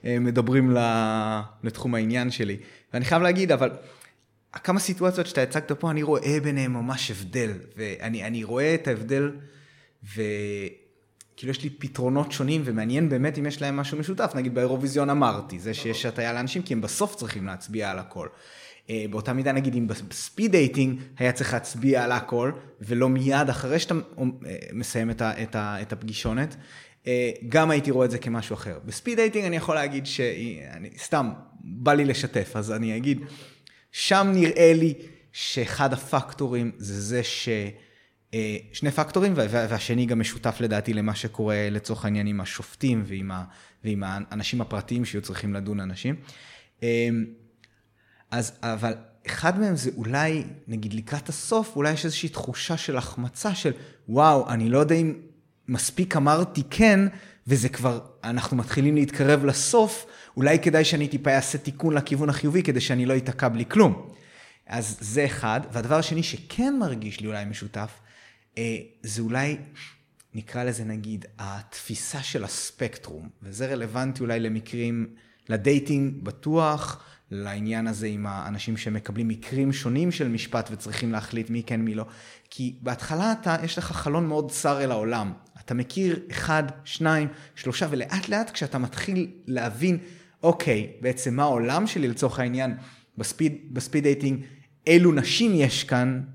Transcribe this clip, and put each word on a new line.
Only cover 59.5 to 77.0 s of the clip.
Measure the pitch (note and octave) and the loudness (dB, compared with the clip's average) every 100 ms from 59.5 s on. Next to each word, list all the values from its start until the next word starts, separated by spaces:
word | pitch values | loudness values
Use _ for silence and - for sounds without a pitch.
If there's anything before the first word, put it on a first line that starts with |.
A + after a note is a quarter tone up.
| C3+ - A#3+ A3 - - - - - | 2 4 6 4 0 -12 -20 -12 2
אולי | C#3 D#3+ | 4 6
כדאי | E3+ D#3 | 6 4
שאני | D#3 D#3+ D3 | 4 2 0
טיפה | C#3 C#3+ | 0 2
אעשה | C3+ - C#3+ | 2 2 -4
תיקון | C#3+ C#3 E3 | -6 0 2
לכיוון | D3 C#3 C#3 D3+ | 2 2 0 0
החיובי, | C3+ D3+ F3 | 2 2 2
כדי | E3+ B2+ | 2 2
שאני | - B2+ B2 | 2 2 4
לא | C3 | 2
אתקע | C3 - B2+ | 0 0 0
בלי | A#2 A#2+ | 0 2
כלום." | G#3 F#3 F#2 - - - - - _ - | 8 8 6 -6 -18 -20 -20 -20 _ -8
אז | A#2+ G#2+ G#2+ | -6 -4 -6
זה | G#2 B2 | -2 2
אחד. | C#3+ - A2+ A2+ - | 2 0 0 0 -2
והדבר | A#2 A#2 | -4 2
השני | D#3 D#3+ E3 | 2 2 0
שכן | E3 - - - B3+ C#4 | -2 -6 -8 -2 0 2
מרגיש | F#3 A#2 G#2+ G#2 | 0 -2 -6 -6
לי | G#2+ | -6
אולי | G#2 | -6
משותף, | G#2 G#2 G#2 G2+ G#2+ - - - - _ _ - | -6 -8 -8 -8 -8 -10 -20 -20 -20 _ _ -6
אה, | A#2 A2+ - _ | -4 -4 -8 _
זה | A2 G#2+ | -8 -4
אולי, | A2+ B2 C#3+ D3 - - - - _ _ _ | -2 0 -2 -4 -10 -18 -20 -20 _ _ _
נקרא | A2+ G#2+ B2 | -14 -10 -6
לזה, | B2 A2+ | -4 -4
נגיד, | A2 A2 G#2+ G#2+ - - | -6 -6 -6 -8 -10 -12
התפיסה | G2 G2 G#2 - - A2 - C#3 | -10 -10 -12 -16 -10 -8 -6 -8
של | C3 C3+ | -6 -6
הספקטרום, | G2 - - - A#2 - - D#2 E2+ _ | -6 -8 -10 -6 -6 -6 -16 -14 -16 _
וזה | G2 G2 C3 | -14 -8 -6
רלוונטי | C3+ A2+ A#2+ C3 C3+ | -4 -4 -4 -4 -4
אולי | A#2+ A#2 | -2 -2
למקרים, | A2+ A2 A2 A#2+ A#2+ A#2 A2+ - _ _ - | -2 -4 -6 -4 -2 -2 -4 -8 _ _ -4
לדייטינג | A2 G2+ C#3+ C#3 C#3+ C#3 C#3 | 0 4 4 4 0 0 -2
בטוח, | G2 - D3+ D#3+ D#3 D3 C#3 - | -8 -6 0 2 2 0 -4 -10